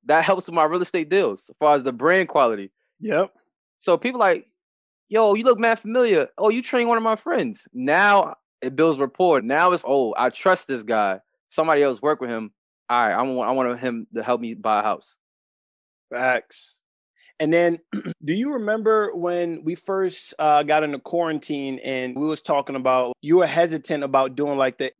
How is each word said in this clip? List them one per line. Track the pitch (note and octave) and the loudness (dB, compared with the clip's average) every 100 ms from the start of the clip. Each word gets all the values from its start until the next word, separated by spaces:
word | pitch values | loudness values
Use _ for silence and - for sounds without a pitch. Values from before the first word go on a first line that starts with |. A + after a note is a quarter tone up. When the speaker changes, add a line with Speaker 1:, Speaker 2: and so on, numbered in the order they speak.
Speaker 1:
that | C3 D#3 | 2 2
helps | E3 F#3 F3 | 4 0 0
with | |
my | E3+ | 0
real | D#3 F3 | 2 0
estate | F3+ F3+ D3+ | -2 -4 0
deals | F#3+ D3 G2 - | 0 0 -4 -12
as | - | 0
far | D3+ | 2
as | C#3+ | 4
the | C3 | 0
brand | A#2+ D3+ F#3+ E3+ | 0 2 2 2
quality. | D3+ A#2+ G#2 G2 _ _ - | 2 2 0 -8 _ _ -12
Speaker 2:
Yep. | G#3+ D#3 - _ _ _ _ _ | -2 -2 -2 _ _ _ _ _
Speaker 1:
So | - - | 0 0
people | B3 B3 | 0 0
like, | G3 E3 - _ _ _ _ _ - | 2 2 -4 _ _ _ _ _ -4
"Yo, | G#3+ G#3+ | 2 4
you | G#3 | 4
look | B3 A3 | 2 4
mad | A#3 A3 | 2 0
familiar. | G#3+ B3 A#3+ E3 - - | -2 0 2 2 0 0
Oh, | G#3+ | 0
you | A#3 | 0
train | B3 B3+ A#3 | -2 -2 2
one | A3+ | 2
of | |
my | A3 A3 | 0 -2
friends." | D#4+ D4+ D3 G#3 - | -2 -2 -4 -8 -14
Now | B2+ C3 E3 G3+ G3+ D#3+ - _ - | -6 0 4 6 4 2 -6 _ -10
it | C3 C3+ | -6 0
builds | D#3+ C#3 | 2 2
rapport. | C3+ - F#3 C#3 | -2 0 2 2
Now | A2+ D3 F3+ | 2 2 2
it's, | F3 - | 2 0
"Oh, | C#3 A#2 - | 0 0 0
I | B2 | -2
trust | - F#3+ F#3 - | 0 0 0 -2
this | B2+ | -8
guy. | G#2+ A2 G2+ F#2+ _ _ _ | -2 0 0 -4 _ _ _
Somebody | - D#3+ D3 | -2 2 2
else | C#3 F#2+ | 2 0
work | C#3+ D3+ | -2 -2
with | B2 | -4
him. | A2+ G#2+ _ _ _ - | -8 -10 _ _ _ -2
All | A#2+ A2 | 0 0
right, | |
I | G2 | 0
want, | C3+ B2+ A2+ | -2 -2 -2
I | |
want | C3 B2 A#2+ | 0 -2 -2
him | B2+ A#2 - | -6 -6 -8
to | A2+ | -8
help | A2+ B2 | -4 -4
me | A#2 | -4
buy | A2 G#2+ G#2+ | -6 -2 0
a | |
house." | G#2+ F#2+ - _ _ _ _ _ _ _ _ _ - | -2 -6 -10 _ _ _ _ _ _ _ _ _ -12
Speaker 2:
Facts. | A#2+ B2+ A#2+ - - - _ _ _ _ _ _ - | -4 -2 -2 -6 -20 -20 _ _ _ _ _ _ -4
And | D#3 | 2
then, | E3+ F3 E3 - | 4 2 0 -8
<clears throat> | G3+ F3+ - | -10 -10 -10
do | D3+ | -6
you | F#3+ C#4 | -4 -4
remember | C4+ G#3 A3 A3 A3 G3+ E3+ | -4 -4 -2 2 2 0 -4
when | F3 F3 E3+ D#3+ | -4 -4 -4 -6
we | D#3 | -8
first, | F3 - F#3+ F#3 F3 - - | -8 -6 -2 -4 -6 -14 -2
uh, | D3+ D3 | 2 4
got | D3 D3+ | 4 0
into | D3+ C#3 | 0 -6
quarantine | - E3+ E3 D#3 - C#3+ C3+ C3 | -6 -4 -2 -4 -6 -6 -6 -8
and | C3+ C3 B2+ | -6 -6 -6
we | B2+ D#3 | -4 -4
was | D3+ | -4
talking | - C#3+ C#3 C3+ | -2 -2 -2 -2
about, | B2+ B2+ B2 - | 0 0 0 -4
you | C#3+ F3+ | 2 4
were | D#3+ | 4
hesitant | D3+ E3+ D#3+ - D3+ | 2 0 -2 -6 -4
about | C#3 C3+ C3+ | 0 0 0
doing, | C3 C#3+ C#3 | -2 -2 0
like, | C3 - | -2 -2
the, | C3 | -8